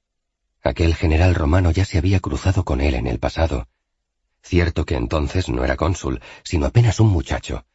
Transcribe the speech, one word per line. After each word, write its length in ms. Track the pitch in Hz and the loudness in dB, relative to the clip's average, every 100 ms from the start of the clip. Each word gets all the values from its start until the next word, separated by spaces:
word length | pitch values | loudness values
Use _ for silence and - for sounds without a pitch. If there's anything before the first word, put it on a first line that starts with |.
| _ _ _ _ _ _ | _ _ _ _ _ _
aquel 320 | 71 65 82 | -4 0 0
general 400 | 80 80 78 92 | 2 2 4 4
romano 360 | 85 73 87 87 | 2 2 2 2
ya 140 | 80 | 2
se 140 | 95 90 | 0 0
había 220 | 92 95 | 0 0
cruzado 440 | - 71 92 92 | -2 -2 0 0
con 160 | 85 67 | 0 0
él 140 | 73 | 0
en 120 | 64 60 | 0 -2
el 120 | 57 | -4
pasado. 480 | 65 - 80 64 - _ _ _ _ _ _ _ | -4 -2 -2 -2 -8 _ _ _ _ _ _ _
Cierto 420 | - 87 85 85 | -2 0 2 0
que 100 | 76 | -2
entonces 540 | 69 58 78 73 90 - | -2 -2 -2 -2 -2 -4
no 160 | 62 | -2
era 120 | 64 67 | -2 0
cónsul, 440 | 78 98 69 64 - - | -2 -2 -4 -8 -10 -20
sino 220 | - 85 69 | -6 -2 2
apenas 340 | 117 120 95 | 2 2 4
un 80 | 110 | 4
muchacho, 560 | 90 - 62 - 64 - | 2 -2 -8 -6 -10 -12